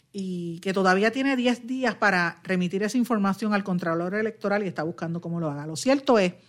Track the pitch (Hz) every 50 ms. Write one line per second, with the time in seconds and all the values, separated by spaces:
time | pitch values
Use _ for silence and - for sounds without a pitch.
0 | _ _ - 202 190 185 180 175 170 170 165 170 - 190 185 196 190 185 185 196
1 | 208 220 220 269 269 277 269 247 240 247 240 240 233 233 254 262 254 233 202 -
2 | - 202 185 180 175 170 - - - - 185 180 180 175 190 190 214 208 - 254
3 | 240 - 240 214 196 196 190 - 233 214 208 202 202 - 208 175 - 170 165 165
4 | 175 180 196 214 220 214 214 - - 202 202 208 214 185 - - 151 165 170 -
5 | 170 165 165 170 - 170 170 170 165 156 143 143 147 156 160 - - 254 269 285
6 | - - 247 214 185 180 - - -